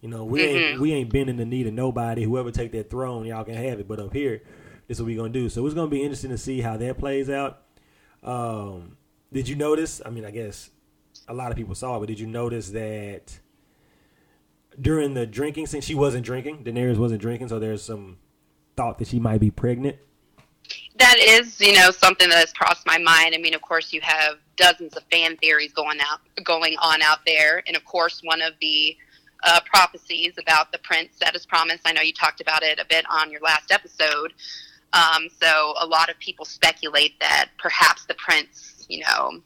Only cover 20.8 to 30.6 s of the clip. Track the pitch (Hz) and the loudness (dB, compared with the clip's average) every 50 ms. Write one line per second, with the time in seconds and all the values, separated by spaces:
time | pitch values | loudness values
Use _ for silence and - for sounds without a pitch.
20.8 | - - _ 220 247 247 247 233 - 220 226 226 240 233 - - 202 202 202 190 | -16 -20 _ _ 8 8 8 8 8 8 8 8 6 2 -4 2 4 6 8 8
21.8 | 185 185 185 - - 190 185 - 185 175 170 170 165 - - - 185 - 170 - | 8 8 6 6 4 4 6 6 2 4 6 6 4 4 2 0 2 2 2 0
22.8 | - 170 160 165 170 165 165 160 160 165 160 160 165 165 160 156 - - 185 165 | 0 0 0 2 4 6 6 6 6 4 2 -2 -2 -2 -4 -4 -4 -2 -2 -2
23.8 | 165 - - 156 151 165 156 156 156 151 151 151 _ _ _ - 180 180 175 - | -2 -2 -10 -8 -2 -2 0 2 2 0 0 -4 _ _ _ 4 6 6 6 4
24.8 | 175 156 - 156 _ _ - 170 165 165 160 160 - 160 156 151 151 147 _ - | -2 -12 -12 -14 _ _ 2 2 2 2 -2 0 2 2 2 2 2 -2 _ -4
25.8 | 151 147 151 147 143 147 151 - _ _ _ - 185 - 175 160 165 160 156 151 | -4 -4 -2 -2 -2 -4 -4 -8 _ _ _ -12 -2 -2 0 0 2 0 0 0
26.8 | - 165 160 156 156 151 156 - _ - 165 156 156 151 160 175 - - 170 160 | 2 2 4 4 6 4 4 4 _ 0 2 4 4 4 4 2 -2 -4 -6 -6
27.8 | - - - 180 165 170 - - - 165 165 165 160 165 160 _ - 156 151 151 | -6 -4 0 0 0 0 0 -4 -4 -2 -2 0 0 -4 -4 _ -6 -2 0 0
28.8 | 156 156 156 _ - _ _ _ _ _ _ _ - 170 170 170 - - - 202 | 0 0 -2 _ -20 _ _ _ _ _ _ _ 2 4 4 4 2 4 4 4
29.8 | 185 175 _ 170 _ - 175 165 165 170 175 - 170 - 160 156 | 4 4 _ -8 _ -10 -8 -4 -4 -6 -6 -6 -2 2 2 2